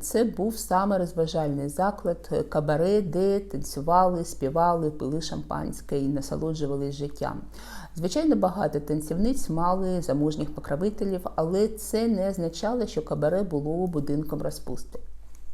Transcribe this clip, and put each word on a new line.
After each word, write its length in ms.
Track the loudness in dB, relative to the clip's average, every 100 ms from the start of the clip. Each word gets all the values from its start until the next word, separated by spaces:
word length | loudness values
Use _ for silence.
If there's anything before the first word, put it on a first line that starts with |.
це 240 | 0 2
був 320 | 2 2 -2 -2
саме 420 | 0 2 4 2
розважальний 680 | 0 0 0 2 0 0 -2
заклад, 600 | 0 0 0 -2 -4 -2
е, 100 | -2
кабаре, 600 | 0 0 2 4 4 4
де 380 | 2 2 4 2
танцювали, 840 | 0 -6 -4 -4 4 6 6 2
співали, 680 | -4 -2 0 4 4 4 0
пили 300 | -2 -4 -4
шампанське 760 | -4 -6 -4 -4 -4 -8 -4 -2
і 100 | 0
насолоджувались 840 | -2 -2 -2 -2 -2 -2 -2 -2
життям. 460 | -4 -6 -4 -6 -6 -10 -12 -12 -12 -10 -4
Звичайно, 400 | -2 2 4 4
багато 440 | 4 2 0 0
танцівниць 680 | -2 -2 -2 2 2 2 2
мали 520 | 2 2 2 2 0
заможніх 520 | 0 2 2 0 -4
покровителів, 720 | -6 -4 -2 -2 0 -2 -2 -4
але 340 | -2 0 2 2
це 400 | -2 -2 0 2
не 220 | 2 2
означало, 560 | 0 -2 -2 -2 0 -2
що 160 | -2
кабаре 400 | -2 0 2 2
було 440 | 2 0 0 0 0
будинком 560 | 0 0 0 0 -2
розпусти. 580 | -4 -4 -4 -4 -4 -6 -8 -10 -10 -10 -6